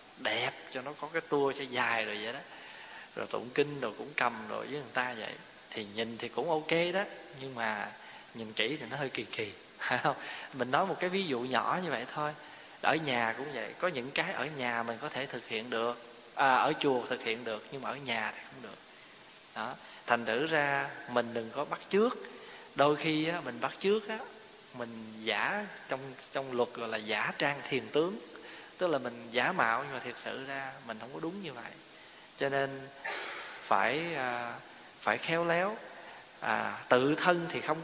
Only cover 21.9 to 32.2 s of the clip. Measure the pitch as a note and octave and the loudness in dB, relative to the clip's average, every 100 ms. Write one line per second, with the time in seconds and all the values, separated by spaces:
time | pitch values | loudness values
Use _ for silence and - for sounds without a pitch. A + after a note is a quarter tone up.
21.9 | G3 A#3+ - - - - - - - D3 | 4 4 2 -8 -14 -14 -16 -8 6 6
22.9 | D3+ D#3+ D#3 D#3+ F3 C3 A#2+ C3+ - G3 | 8 4 2 2 0 -4 -2 -2 2 4
23.9 | G#3+ G#3+ A3 - - - - - B2 A#2 | 4 2 -6 -6 -12 -18 -18 -14 -8 -8
24.9 | A2+ A2 A2 A2 G#2 B2+ G#3 G3+ - - | -8 -10 -4 0 2 2 0 -4 -8 -4
25.9 | C3+ C3+ B2 - C#3+ C3+ B2 A#2+ B2 A2+ | -4 -4 -10 -6 -4 0 2 2 2 -4
26.9 | A2 G#2+ G#2+ B2 - D3 C#3+ - C3 A2 | -2 0 0 0 2 2 0 0 -2 2
27.9 | D3 E3+ A3+ - - - - - - F3+ | 2 2 0 -10 -14 -14 -14 -14 -2 2
28.9 | C#3 B2 A#2+ A#2 A#2+ C#3 F#3 A#2 A#2 C#3+ | 2 0 -8 0 2 4 4 4 4 0
29.9 | C3 B2 - A2+ A#2 C3+ C#3 C3+ C3+ A#2+ | -4 -6 -6 -6 -6 -6 -6 -6 -10 -8
30.9 | A2 A#2 D#3 D#3+ G3+ E3+ A#2+ A2+ - - | -8 -8 -6 -4 -4 -8 -8 -10 -12 -16
31.9 | - - - | -18 -18 -18